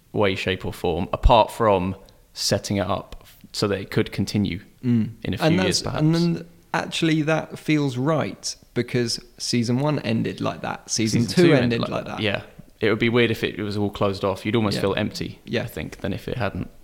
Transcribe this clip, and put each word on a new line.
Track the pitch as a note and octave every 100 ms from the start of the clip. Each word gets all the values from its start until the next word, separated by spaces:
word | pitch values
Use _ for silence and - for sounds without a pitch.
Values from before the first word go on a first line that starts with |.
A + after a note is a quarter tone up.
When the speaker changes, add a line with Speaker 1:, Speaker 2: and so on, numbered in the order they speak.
| _
Speaker 1:
way, | G#2+ G2+
shape | F#2+ - F#2+ F#2+
or |
form, | F2 F2 E2 F#2
apart | - - A#2+ G#2+
from | - A2+ F#2+ F#2 F#2 - - _
setting | - - G2+ - G2+
it | F#2+
up | F#2+ - - - - -
so | - G#2
that | F#2+
it | G2
could | - G#2+
continue | - G2 A2 G2 E2+ - -
Speaker 2:
Mm. | B2+ A#2+ A2 -
Speaker 1:
in | -
a | B2
few | D#3
Speaker 2:
And | F3
Speaker 1:
years, | F#3+ F3
Speaker 2:
that's, | - G#2+
and | D#3
Speaker 1:
perhaps. | E3 E3+ E3
Speaker 2:
then | - - _
actually | E3+ F3+ - E3 D#3+
that | D3 D#3+ - -
feels | - D3+ C#3+ A#2+
right, | C3+ D#3 A2+ - - - _
because | - A#2+ B2 A#2 - - -
season | - B2 A2+ B2
one | D3 D3
ended | - A2+ A2+ F#2+
like | A2 F#2
that. | - - -
Season | - A2 A2+
Speaker 1:
Season | A2+
Speaker 2:
two | - E3+
Speaker 1:
two |
Speaker 2:
ended | C#3+
Speaker 1:
ended | A#2+ A#2
Speaker 2:
like | -
Speaker 1:
like | A2+
Speaker 2:
that. | - -
Speaker 1:
Yeah. | G#2 - - - - -
It | A2+
would | A2+
be | A#2
weird | A#2+ A#2
if | A2
it, | F2 -
it |
was | G#2 G#2
all | G#2
closed | - G#2 F#2+
off. | G2+ F#2
You'd | G#2 A2+
almost | G#2
Speaker 2:
Yeah. | A2
Speaker 1:
feel | G2 G2+
empty, | G#2 - - -
Speaker 2:
Yeah. | - A2
Speaker 1:
I | A2+
think, | - E2+ -
than | G2
if | F#2+ -
it | -
hadn't. | G2+ - - -